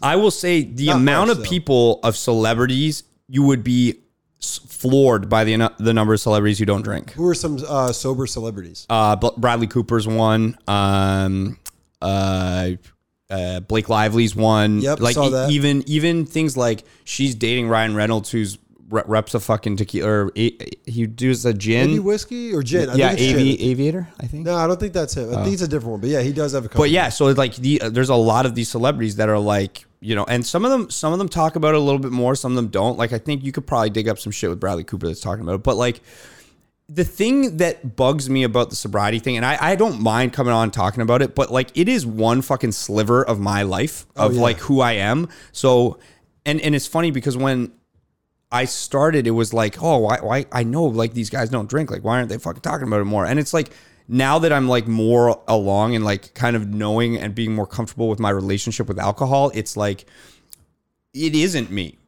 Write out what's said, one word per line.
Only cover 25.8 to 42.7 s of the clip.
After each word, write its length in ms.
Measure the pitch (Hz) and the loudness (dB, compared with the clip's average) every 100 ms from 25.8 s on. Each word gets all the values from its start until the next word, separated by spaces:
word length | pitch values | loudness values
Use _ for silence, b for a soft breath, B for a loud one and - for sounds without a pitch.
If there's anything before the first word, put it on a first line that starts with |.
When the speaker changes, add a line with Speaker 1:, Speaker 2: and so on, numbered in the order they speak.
| 117 | -4
Speaker 2:
one. 100 | 107 | -6
But 80 | 117 | -2
yeah, 120 | 147 | -2
he 120 | 127 | -2
does 180 | 143 147 | -2 -4
have 140 | 135 117 | -4 -2
a 20 | |
couple. 140 | - | 0
Speaker 1:
But 80 | 147 | 2
yeah, 180 | 175 143 | 2 0
so, 200 | - 139 | 2 2
like, 280 | 135 131 104 | 4 0 -2
the, 240 | 131 147 | 0 0
uh, 80 | 113 | 0
there's 200 | 117 131 | 0 2
a 60 | 123 | 4
lot 300 | 113 113 131 | 4 4 2
of 80 | 117 | -2
these 120 | 113 | -4
celebrities 480 | 120 127 - 110 104 | -2 -2 0 -2 0
that 140 | 107 | 0
are, 100 | 107 | 2
like, 460 | 104 104 98 - - _ | 2 0 -2 -6 -20 _
you 120 | 104 107 | -4 -2
know, 100 | - | -2
and 200 | 120 120 | -2 -2
some 200 | 170 240 | -2 0
of 60 | |
them, 180 | 262 208 | 0 -2
some 240 | - 156 | -4 -2
of 60 | 175 | -2
them 100 | 196 | -2
talk 260 | 170 160 165 | 0 0 2
about 180 | 151 | 2
it 40 | 156 | 2
a 20 | |
little 200 | 143 139 | 2 0
bit 120 | 135 | 0
more, 240 | 123 123 135 | 0 0 0
some 160 | 127 | -2
of 40 | 127 | -2
them 100 | 113 | -2
don't. 300 | 98 110 120 | 0 0 0
Like, 160 | 117 | -2
I 40 | 117 | -4
think 240 | - 143 135 | -4 -6 -6
you 80 | |
could 120 | 135 - | -8 -4
probably 260 | 123 107 | -2 0
dig 180 | 107 107 | -2 -2
up 100 | 101 | -4
some 120 | 104 | -6
shit 160 | - 95 | -6 -4
with 100 | 85 | -2
Bradley 240 | 95 87 | -4 -4
Cooper 240 | - 95 85 | -6 -6 -6
that's 140 | 82 | -6
talking 220 | - 104 | -6 -6
about 120 | 82 95 | -4 -4
it. 80 | |
But, 140 | 120 110 | 0 0
like, 240 | 123 117 - B B B B B _ _ - | 0 -2 -10 B B B B B _ _ -8
the 160 | 151 170 | -4 -2
thing 520 | - 214 269 262 160 | 0 0 2 2 0
that 380 | 170 156 135 107 | 0 -2 -6 0
bugs 340 | 131 147 131 | 0 0 0
me 140 | 135 | 0
about 260 | 127 120 120 | 2 2 0
the 40 | - | -4
sobriety 440 | 107 101 101 113 | -4 -2 0 0
thing, 180 | 135 120 | -2 -2
and 80 | 127 | -2
I, 120 | - | 0
I 140 | 156 190 | 0 2
don't 240 | 220 123 | 0 0
mind 320 | 110 113 127 | 0 2 0
coming 180 | 127 123 | 0 2
on 120 | 113 | 2
and 100 | 113 | 2
talking 280 | 110 95 120 | 0 -2 0
about 200 | 113 123 | 2 2
it, 140 | 123 - | 2 -2
but, 140 | 135 | 0
like, 180 | 123 127 160 | 0 0 0
it 120 | 185 | 2
is 180 | 254 120 | 0 -2
one 360 | 110 110 123 | 0 2 2
fucking 300 | 131 135 120 | 0 -2 -2